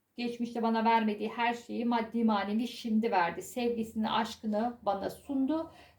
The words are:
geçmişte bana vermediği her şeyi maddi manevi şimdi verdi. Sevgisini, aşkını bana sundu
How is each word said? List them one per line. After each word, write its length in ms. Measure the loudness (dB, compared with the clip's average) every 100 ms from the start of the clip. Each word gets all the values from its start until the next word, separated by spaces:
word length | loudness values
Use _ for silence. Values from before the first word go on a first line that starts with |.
| _ -8
geçmişte 460 | -6 -4 -6 0
bana 220 | 2 4 4
vermediği 440 | 4 4 0 -4
her 240 | -2 -2
şeyi 320 | -2 -4 -4 0
maddi 380 | 0 0 2
manevi 440 | 4 4 2 0 -2
şimdi 440 | -4 0 2 4
verdi. 300 | 2 2 -2
Sevgisini, 680 | -8 -2 -2 0 -4 -2 0
aşkını 680 | 0 -2 -4 -4 0 -2 -2
bana 280 | -2 -2 -4
sundu 600 | -8 -4 0 2 0 -4 -12 -20